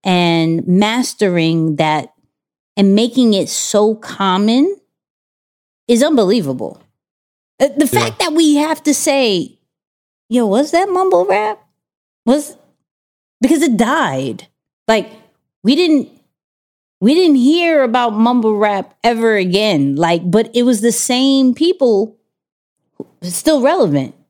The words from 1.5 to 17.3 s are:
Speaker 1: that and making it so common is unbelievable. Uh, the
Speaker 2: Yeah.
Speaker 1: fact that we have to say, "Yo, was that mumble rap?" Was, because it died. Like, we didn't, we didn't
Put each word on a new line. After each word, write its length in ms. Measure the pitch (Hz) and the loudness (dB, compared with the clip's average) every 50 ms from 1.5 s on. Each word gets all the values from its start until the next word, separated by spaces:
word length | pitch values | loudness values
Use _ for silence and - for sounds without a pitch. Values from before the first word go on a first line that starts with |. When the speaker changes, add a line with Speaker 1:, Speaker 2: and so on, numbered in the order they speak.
| 170 165 160 160 151 | 0 0 -2 -2 -2
Speaker 1:
that 380 | 147 160 156 156 151 - - _ _ _ _ _ _ _ _ _ _ _ _ _ | -2 -2 0 0 -2 -4 -8 _ _ _ _ _ _ _ _ _ _ _ _ _
and 180 | 208 196 196 196 | 0 2 2 4
making 380 | 208 233 240 233 254 247 226 208 | 2 0 0 0 2 2 2 2
it 160 | 190 165 160 | 0 -2 -4
so 460 | - - - - - 208 208 214 220 | -6 -8 -8 -2 0 0 2 0 -2
common 800 | 220 - - 180 - 196 190 180 190 208 220 233 254 294 381 403 _ _ _ _ _ _ _ _ _ _ _ _ _ _ _ _ _ _ _ _ _ _ | -4 -10 -18 -8 -4 -2 0 0 0 0 0 2 2 0 0 -2 _ _ _ _ _ _ _ _ _ _ _ _ _ _ _ _ _ _ _ _ _ _
is 140 | - 240 226 | 0 2 2
unbelievable. 800 | 269 320 320 247 202 180 220 247 170 139 131 123 107 - - _ _ _ _ _ _ _ _ _ _ _ _ _ _ _ _ _ | 2 2 2 2 2 2 0 0 -2 -4 -6 -8 -10 -12 -14 _ _ _ _ _ _ _ _ _ _ _ _ _ _ _ _ _
Uh, 80 | 262 294 - | -2 -2 0
the 80 | 277 - - | -4 -6 -2
Speaker 2:
Yeah. 80 | - 415 | -2 -2
Speaker 1:
fact 200 | - 440 - - | -2 -4 -6 -6
that 140 | 381 339 302 | -6 -2 0
we 220 | 330 330 302 294 | 0 2 2 2
have 260 | 285 302 311 311 311 _ | 0 0 -2 -4 -4 _
to 100 | 302 277 | -4 -4
say, 680 | - - 320 277 277 262 226 196 175 - - _ _ _ _ _ _ _ _ _ _ _ _ _ _ _ _ | -2 -2 -2 0 0 0 0 -2 -2 -4 -8 _ _ _ _ _ _ _ _ _ _ _ _ _ _ _ _
"Yo, 160 | 226 247 233 | -2 0 0
was 260 | 208 190 240 294 302 | 2 0 0 0 0
that 180 | - 339 381 403 | 0 -2 0 0
mumble 360 | 359 359 381 381 359 349 370 | -2 -2 0 0 0 0 0
rap?" 340 | 403 381 415 427 427 427 _ _ _ _ _ _ _ _ _ _ _ _ _ _ | 0 -2 -2 -2 -4 -6 _ _ _ _ _ _ _ _ _ _ _ _ _ _
Was, 300 | 233 262 294 285 - - _ _ _ _ _ _ _ _ _ _ _ _ _ _ _ _ _ | 0 0 0 -2 -8 -18 _ _ _ _ _ _ _ _ _ _ _ _ _ _ _ _ _
because 200 | 233 - 330 285 | 0 0 2 0
it 160 | 320 302 233 | 0 0 0
died. 680 | 202 233 233 285 320 269 165 135 131 135 131 107 - - _ _ _ _ _ _ _ _ | 0 0 0 0 -2 -2 -4 -4 -6 -6 -8 -10 -12 -16 _ _ _ _ _ _ _ _
Like, 240 | - 226 214 - - - - _ _ _ _ _ _ _ _ - | -2 -2 -2 -2 -6 -18 -20 _ _ _ _ _ _ _ _ 0
we 120 | 202 277 | 0 2
didn't, 340 | 320 359 330 311 277 - - _ _ _ _ _ _ _ _ _ _ _ _ _ _ _ _ _ _ | 2 2 2 2 0 -2 -4 _ _ _ _ _ _ _ _ _ _ _ _ _ _ _ _ _ _
we 120 | 185 226 302 | 0 2 2
didn't 220 | 349 370 330 | 4 4 4